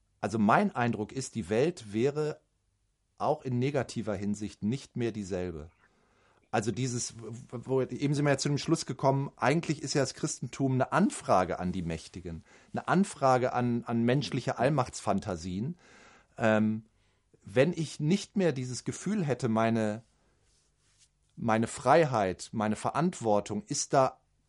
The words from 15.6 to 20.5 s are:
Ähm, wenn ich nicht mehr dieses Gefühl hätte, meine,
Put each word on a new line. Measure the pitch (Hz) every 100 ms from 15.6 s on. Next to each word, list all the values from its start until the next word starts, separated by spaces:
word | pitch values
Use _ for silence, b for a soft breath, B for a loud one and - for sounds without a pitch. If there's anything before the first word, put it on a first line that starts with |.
| 135 175 b b b b b -
Ähm, | 113 107 107 110 - _ _ _ _ _
wenn | - 104 156
ich | 170 151 -
nicht | 151 196 - 208
mehr | 175
dieses | 135 127 123 -
Gefühl | 117 180 214 147
hätte, | 120 123
meine, | 110 113 113 107 107 - _ _ _ _